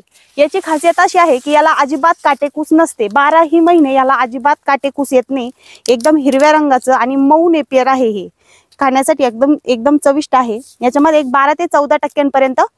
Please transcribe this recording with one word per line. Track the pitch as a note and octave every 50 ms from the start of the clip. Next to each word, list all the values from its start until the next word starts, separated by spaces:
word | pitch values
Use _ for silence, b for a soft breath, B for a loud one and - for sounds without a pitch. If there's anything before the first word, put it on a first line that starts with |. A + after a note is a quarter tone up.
| - b b b b b b
याची | - C#4+ D#4 - F#4+ -
खासियत | D#4+ D#4+ D4 E4+ E4+ E4
अशी | - F4+ F#4 -
आहे | F#4 E4+ E4 C4+
की | B3+ - D4
याला | D4 D4 D4+ D#4+
अजिबात | D4+ - C#4+ B3+ D4+ C#4 C4+ E4 F4 - -
काटेकूस | D4+ C#4+ - C#4+ C#4+ - D4+ D#4 -
नसते, | D#4 D#4 E4 D#4 - - A3+
बाराही | G3+ G3+ C#4 C#4 D4 D#4 D#4+ E4+ D4 D4+ E4+
महिने | E4 E4+ F4+ E4+ D4 C4 C4+
याला | C4+ C4 C4 C4+
अजिबात | A#3 B3+ A#3+ A#3 C4+ A#3+ C#4+ D4+ - _
काटेकूस | - C#4 C4 - C#4 - - C#4 -
येत | C4+ B3+ B3 -
नाही. | C4+ C4+ A#3 A#3+ - b b b b b b
एकदम | - B3 A#3 A3+ D#4 D#4
हिरव्या | D#4 C4 C#4+ C4 C4+ C#4+ D4+
रंगाचं | D4+ D#4 D4+ C#4+ C4 B3+ - B3+ B3+
आणि | A3+ A3+ B3+ C4+
मऊ | C#4 C#4 C#4 D4+ D#4+ E4 F4
नेपियर | D#4+ D#4 C4+ - C4 C4 B3+
आहे | C4+ C4+ B3+ B3+ A3+
हे, | G#3 G3+ F3 F3+ _ b b b b b b b b _
खाण्यासाठी | C#4+ C4 B3+ C4+ C4+ - D#4 C#4+ C#4
एकदम, | B3 A3 A3+ C4 C#4 D4+ - -
एकदम | - B3+ A3+ A3+ C#4+ D4 D4 -
चविष्ट | C#4+ C#4 D4+ D4 - -
आहे. | C4 B3+ A#3 G#3 A3+ C#4 - - _
याच्यामध्ये | A#3 B3+ B3 C#4+ C#4+ D#4+ D#4 D4+
एक | D4 B3+
बारा | B3 C#4 C4+ C#4+ D4+
ते | D4 F4
चौदा | E4 - D4+ C#4+ B3+ D4
टक्क्यांपर्यंत | D4 - C#4+ - D4+ C#4+ C#4 - C4+ C4+ C4 C4 - F4 A4+ -